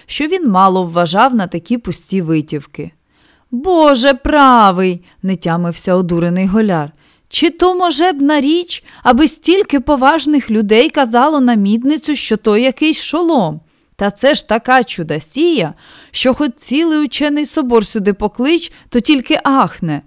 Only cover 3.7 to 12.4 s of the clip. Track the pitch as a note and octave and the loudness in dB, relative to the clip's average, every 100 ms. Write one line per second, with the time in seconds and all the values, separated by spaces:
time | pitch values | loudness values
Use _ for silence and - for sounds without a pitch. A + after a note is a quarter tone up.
3.7 | E4+ D4+ C4 C#4 C4 - D4 C4+ A#3+ G3+ | 2 4 4 2 0 0 4 4 6 4
4.7 | F3+ F#3 F3+ _ _ F#3+ F3+ F3 E3+ E3+ | 2 0 -2 _ _ -6 -4 -2 -2 -4
5.7 | E3 - F#3 F3 E3+ E3+ F3+ F#3+ G#3+ G#3+ | -4 -2 0 0 -2 -2 -2 0 0 0
6.7 | E3+ D3 - _ _ _ - E4+ E4+ F4+ | -2 -4 -12 _ _ _ -2 -2 2 0
7.7 | F#4 F4 C4 F4+ C#4+ C#4 D4+ C4+ E4+ F4 | 2 0 0 0 0 0 2 2 0 -2
8.7 | - _ - - B3 D#4 - - F#4+ G#4 | -12 _ -4 2 4 2 0 0 0 2
9.7 | C#4+ B3+ C#4+ C4 D#4+ C#4+ D4 A#3 A3 G#3 | -2 0 0 2 2 2 0 0 -2 2
10.7 | G#3+ D#4 D4+ B3+ A#3+ C#4+ D4+ B3 A3+ G3 | 2 2 2 0 2 2 2 2 2 2
11.7 | A3+ C4 D4+ - C#4 - G#3+ | 0 0 -2 -2 -6 -2 -2